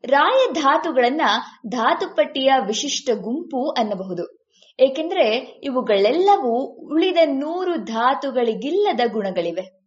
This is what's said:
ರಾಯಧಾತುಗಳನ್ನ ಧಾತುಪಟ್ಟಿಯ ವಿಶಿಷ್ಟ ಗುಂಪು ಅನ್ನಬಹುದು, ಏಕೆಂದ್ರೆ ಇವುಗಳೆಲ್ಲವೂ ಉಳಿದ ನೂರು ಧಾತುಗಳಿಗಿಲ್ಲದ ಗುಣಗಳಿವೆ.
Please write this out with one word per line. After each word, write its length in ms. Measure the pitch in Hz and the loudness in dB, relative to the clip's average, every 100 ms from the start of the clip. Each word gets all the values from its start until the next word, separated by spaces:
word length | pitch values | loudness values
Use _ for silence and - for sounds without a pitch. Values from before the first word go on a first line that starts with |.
ರಾಯಧಾತುಗಳನ್ನ 1200 | 240 277 330 523 508 311 269 311 330 254 240 294 269 214 - - 220 | 2 2 4 4 2 2 2 2 0 2 2 2 0 0 -4 -14 -8
ಧಾತುಪಟ್ಟಿಯ 840 | 233 233 339 381 - 294 277 262 262 | -2 0 0 -2 0 0 2 2 2
ವಿಶಿಷ್ಟ 480 | 196 220 294 - - 214 | 2 -4 -4 -6 -2 -4
ಗುಂಪು 420 | 185 269 349 262 285 | -2 -6 -6 -4 -4
ಅನ್ನಬಹುದು, 560 | 285 220 196 190 175 170 _ _ _ _ - | -2 -2 -4 -6 -8 -10 _ _ _ _ 0
ಏಕೆಂದ್ರೆ 460 | 262 269 320 381 247 226 - - | 0 2 -4 2 2 2 -4 -12
ಇವುಗಳೆಲ್ಲವೂ 920 | 277 254 208 202 208 302 392 403 262 233 277 - - | -6 -4 2 4 4 4 4 4 2 -2 -4 -10 -4
ಉಳಿದ 360 | 302 370 339 320 | 0 2 4 2
ನೂರು 420 | 269 294 349 370 330 202 | 2 -4 -4 -4 -4 -4
ಧಾತುಗಳಿಗಿಲ್ಲದ 1160 | 226 247 277 277 247 240 202 247 359 415 247 240 | 0 0 0 -2 0 0 -2 -2 -2 0 0 -2
ಗುಣಗಳಿವೆ. 580 | 214 196 185 170 170 185 _ | -2 -4 -2 -4 -6 -10 _